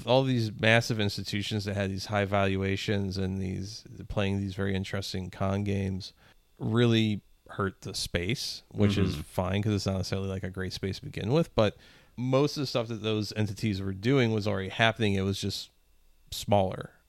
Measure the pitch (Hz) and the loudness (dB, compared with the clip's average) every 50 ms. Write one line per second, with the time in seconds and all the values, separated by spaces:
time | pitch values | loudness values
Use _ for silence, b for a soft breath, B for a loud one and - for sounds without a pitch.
0 | - 113 123 135 135 131 127 120 113 107 - - 107 110 113 117 - - 120 107 | 2 4 4 4 6 4 4 2 2 0 0 2 4 6 6 6 6 2 0 0
1 | 104 101 - - 98 - - 101 98 - 110 104 95 104 98 101 98 95 98 98 | 0 0 0 -4 -8 -4 -4 -4 -2 -2 -2 -2 -2 -2 -2 0 0 0 -2 -4
2 | - - 104 101 101 95 101 101 98 98 95 95 98 95 98 95 - - 104 101 | -4 -2 0 0 0 2 2 2 2 2 2 0 0 0 -2 -2 -2 -2 0 0
3 | 98 95 95 95 95 92 95 95 95 92 95 95 95 101 110 - - - 113 - | 0 -2 -2 -2 -2 -2 -2 -2 -4 -4 -4 -6 -6 -8 -10 -14 -16 -18 -16 -16
4 | - - - 107 101 98 98 98 101 98 90 98 98 98 98 95 95 - - 98 | -12 -6 -2 0 0 0 0 0 -2 -2 -4 -4 -4 -2 -2 -2 -2 -4 -6 -6
5 | 95 - - 95 92 92 - - 98 95 98 98 101 101 98 98 95 95 95 92 | -6 -6 -6 -6 -6 -6 -6 -4 -2 0 0 0 0 0 0 0 0 -2 -2 -4
6 | - - - b b b b b _ _ _ - 135 117 110 117 123 117 113 113 | -8 -10 -16 b b b b b _ _ _ -6 -4 0 4 4 6 6 6 4
7 | 110 107 104 - _ _ _ _ _ - - - 101 95 - _ - 101 92 - | 4 2 0 -2 _ _ _ _ _ -14 -4 -2 -2 -2 -2 _ -12 -10 -8 -6
8 | - - - 87 87 95 131 - - - - - - _ - 104 104 104 101 101 | -8 -4 -2 -2 -2 -2 -4 -4 -4 -8 -10 -12 -14 _ 0 4 4 4 4 4
9 | 92 78 73 73 - - - - 92 92 98 104 101 110 104 98 - 98 95 95 | 2 0 0 -4 -8 -6 -4 -4 -2 0 0 0 0 2 0 0 0 0 -2 -2
10 | 92 - 101 98 98 98 95 95 95 92 92 92 92 90 - - - 95 95 - | -2 -4 -4 -4 -4 -4 -6 -6 -6 -8 -6 -6 -6 -6 -6 -4 -4 -4 -6 -6
11 | - 98 - - - 104 135 165 170 - - 120 107 101 - b b b b b | -10 -10 -8 -6 -2 0 2 2 0 0 2 2 2 2 2 b b b b b
12 | b b b - 123 131 131 135 147 143 - 151 135 - - 123 113 113 117 101 | b b b -6 -2 2 4 4 4 4 0 -2 -4 -2 -2 -2 -2 -2 -6 -4
13 | 101 110 110 107 104 - - 110 107 98 98 - - 110 98 95 98 98 98 95 | -2 0 0 0 0 -2 0 -2 -2 -2 -2 -2 -2 0 0 0 -2 -4 -6 -2
14 | 101 123 139 139 120 110 110 107 98 107 98 95 95 90 - - 113 113 110 - | 2 4 4 6 4 4 2 0 0 0 -2 -2 -4 -6 0 2 2 2 4 2
15 | 113 101 98 95 95 98 98 - - 98 - - - - _ _ _ _ _ _ | 2 2 2 2 2 0 0 0 -2 -4 -4 -4 -10 -12 _ _ _ _ _ _
16 | _ _ _ _ _ - - - - - 104 101 95 92 98 - - - _ _ | _ _ _ _ _ -12 -10 -8 -2 2 2 2 4 2 -2 -6 -10 -12 _ _
17 | _ | _